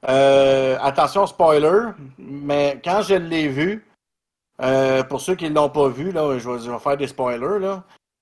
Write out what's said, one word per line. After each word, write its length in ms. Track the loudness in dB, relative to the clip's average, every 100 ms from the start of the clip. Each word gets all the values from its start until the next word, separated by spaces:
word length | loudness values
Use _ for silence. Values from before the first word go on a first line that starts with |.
| 0
Euh, 680 | 2 6 6 4 2 0 0
attention, 440 | 0 0 0 2 -2
spoiler, 680 | 2 4 4 4 2 0 -10 -20 -20
mais 640 | -14 -12 -4 0 0 -2
quand 180 | -2 -2
je 140 | 2 0
l'ai 320 | 0 -2 -2
vu, 400 | 0 -2 -4 _ _ _ _ _ _ _ _
euh, 420 | 0 2 2 2
pour 180 | 0 -6
ceux 140 | -4 -4
qui 140 | 0
ne 60 | 0
l'ont 140 | 0
pas 180 | 2 0
vu, 240 | 0 -6
là, 260 | -2 -2 -2
je 120 | -4
vais, 100 | -8
je 100 | -8
vais 100 | -6
faire 180 | -4 -4
des 100 | -4
spoilers, 520 | -4 -4 -4 -4 -4
là, 240 | -4 -8 -14 _ _ _